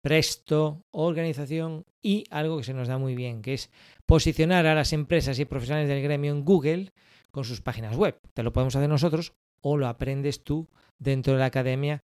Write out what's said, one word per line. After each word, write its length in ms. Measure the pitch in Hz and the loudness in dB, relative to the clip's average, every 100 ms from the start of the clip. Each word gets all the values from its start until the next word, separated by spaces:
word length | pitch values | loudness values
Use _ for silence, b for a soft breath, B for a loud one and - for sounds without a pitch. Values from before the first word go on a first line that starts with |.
Presto, 840 | - 160 151 - - 151 156 151 _ | 2 2 2 -4 -2 0 0 -2 _
organización 920 | - 160 160 165 139 143 160 160 160 - _ | -2 -2 0 -4 -4 -6 -6 -6 -8 -14 _
y 240 | 208 202 - | -2 -2 -2
algo 260 | 151 156 160 | -4 -4 -4
que 80 | |
se 100 | 123 | -6
nos 140 | 131 123 | -6 -4
da 100 | 131 | -4
muy 160 | 131 | -4
bien, 280 | 123 123 117 | -4 -6 -8
que 120 | 110 | -6
es 160 | 135 - b b b - | -6 -8 b b b 4
posicionar 600 | 160 165 - 160 180 160 | 6 6 2 4 4 4
a 80 | |
las 180 | 156 139 | 4 2
empresas 460 | 156 147 170 131 127 | -2 2 0 2 -2
y 60 | |
profesionales 440 | 143 131 120 151 147 | -2 -4 -4 -2 0
del 140 | 139 | 0
gremio 300 | 139 147 147 | 0 -2 -2
en 120 | 147 | -2
Google 480 | 143 190 139 170 190 _ b b b | 4 4 4 -2 -4 _ b b b
con 140 | - | -10
sus 160 | 120 120 | -8 -6
páginas 360 | - 117 110 117 | -6 -6 -6 0
web. 240 | 196 - - | 0 -2 -14
Te 80 | - | -4
lo 100 | 117 | -2
podemos 220 | 120 131 | 0 0
hacer 140 | 123 143 | 2 2
nosotros 460 | 151 165 156 170 _ _ _ | 2 2 0 -4 _ _ _
o 160 | 143 147 | -2 0
lo 100 | 131 | -2
aprendes 560 | 117 131 135 143 139 | -4 -4 -2 -4 -4
tú 260 | - 147 160 b b _ | -4 -6 -6 b b _
dentro 360 | 139 135 131 | -2 0 2
de 40 | 131 | 2
la 80 | 131 | 2
academia 560 | 135 127 131 143 147 | 0 -2 -2 -2 -4